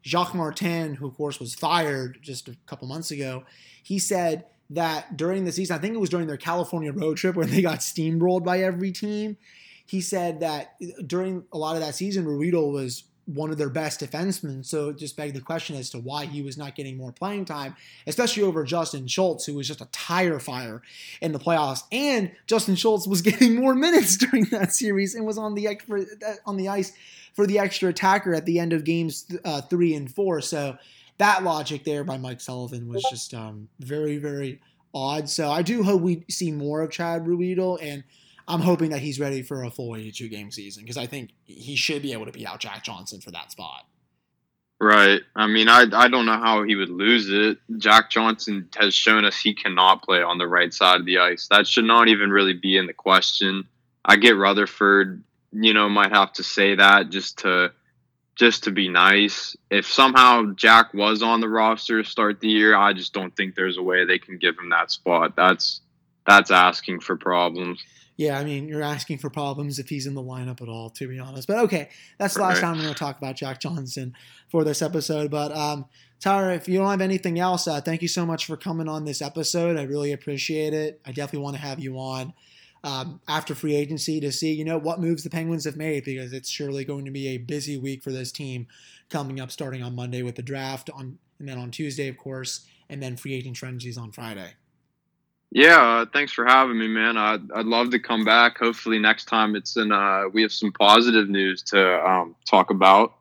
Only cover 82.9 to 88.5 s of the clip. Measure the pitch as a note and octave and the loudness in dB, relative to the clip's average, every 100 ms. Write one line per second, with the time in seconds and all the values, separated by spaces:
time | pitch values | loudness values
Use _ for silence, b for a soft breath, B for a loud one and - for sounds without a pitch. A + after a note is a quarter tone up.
82.9 | C3+ D3 - - D#3 D3+ D3 D3+ D3 D3 | -8 -10 -14 -6 -6 -6 -8 -2 -2 -2
83.9 | D#3 - D#3 C#3+ C3 D#3+ D#3 D#3 E3 D3+ | -6 -6 -4 -4 -4 -4 -4 -4 -4 -4
84.9 | E3+ E3 D#3+ F3 D#3+ E3 E3 D3 D3 D#3 | -4 -2 -4 -6 -6 -4 -4 -6 -8 -6
85.9 | D3 C3+ C3 B2 C3 - - C#3+ C#3 C3 | -6 -6 -10 -10 -12 -12 -10 -8 -8 -8
86.9 | C#3+ C#3 C#3 C3+ B2+ A#2+ D3 C#3+ C#3 C3+ | -10 -10 -10 -8 -8 -8 -8 -8 -8 -8
87.9 | C3 C#3 B2+ B2+ - C#3 | -10 -10 -10 -10 -12 -10